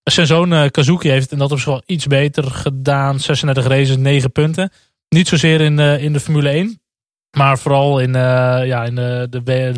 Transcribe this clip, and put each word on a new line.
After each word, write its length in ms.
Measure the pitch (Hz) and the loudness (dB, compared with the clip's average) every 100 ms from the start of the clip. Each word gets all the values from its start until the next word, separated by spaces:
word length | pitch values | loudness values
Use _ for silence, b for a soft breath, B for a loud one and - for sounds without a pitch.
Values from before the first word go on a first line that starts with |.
Zijn 240 | - - 151 | -2 0 2
zoon, 260 | 160 175 | 2 2
eh, 160 | 165 139 | 2 2
Kazuki 400 | 156 135 175 156 | 2 2 2 2
heeft 140 | 135 | 0
het 80 | 131 | 0
in 60 | 143 | -4
dat 140 | 139 | -2
opzicht 180 | 143 147 | -2 -4
wel 140 | 131 - | -6 -4
iets 220 | 175 143 | -6 0
beter 360 | 139 147 156 | 0 0 -2
gedaan. 760 | 135 - 147 135 135 139 139 135 | -6 -6 -6 -4 -2 0 0 -2
Zesendertig 480 | - 147 147 135 123 | -2 -2 0 0 0
races, 300 | 135 135 131 | 2 2 0
negen 340 | 135 143 131 | 2 0 0
punten. 400 | - 156 160 190 b b _ _ | 0 -2 -2 -6 b b _ _
Niet 180 | 160 185 | 2 2
zozeer 340 | 160 165 160 | 2 2 2
in, 180 | 151 147 | 2 2
eh, 240 | 147 143 | 2 2
in 100 | 151 | 0
de 60 | 147 | -4
Formule 300 | - 151 139 | 0 0 0
één. 300 | 151 208 220 _ _ _ _ _ 143 | 0 -4 -8 _ _ _ _ _ 0
Maar 220 | 139 131 | 2 2
vooral 400 | 147 139 143 135 | 0 2 2 2
in, 160 | 127 127 | 0 0
eh, 60 | 127 127 127 127 127 | 0 2 0 0 -2
ja, 180 | 120 | -4
in, 140 | 117 123 | -4 -4
eh, 260 | 123 123 123 | -4 -4 -6
de 120 | 123 | -8
we-, 300 | 120 131 127 | -4 -2 -2